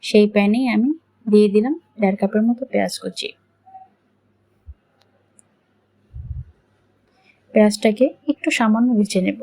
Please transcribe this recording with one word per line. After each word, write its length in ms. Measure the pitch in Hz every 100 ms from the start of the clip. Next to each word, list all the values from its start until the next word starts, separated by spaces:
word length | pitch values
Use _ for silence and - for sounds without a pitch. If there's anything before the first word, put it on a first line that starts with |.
সেই 240 | - 214 208
প্যানেই 380 | 208 202 226 262
আমি 180 | 214 247 320 _ _ 226
দিয়ে 220 | 208 208
দিলাম 260 | 202 233 330 _ -
দেড় 180 | 202 190
কাপের 240 | 196 214
মতো 200 | 220 240 254
পেঁয়াজ 280 | - 190 -
কুচি। 300 | - 185 - - _ _ _ 762 762 _ _ _ _ _ _ _ - - _ _ _ _ _ _ _ _ _ _ _ _ _ - - - - _ _ _ _ _ _ _ _ _ _
পেঁয়াজটাকে 520 | - 214 208 226 214 269 - -
একটু 200 | 294 -
সামান্য 380 | - 226 220 240 233
ভেজে 240 | 202 196
নেব। 160 | 185 202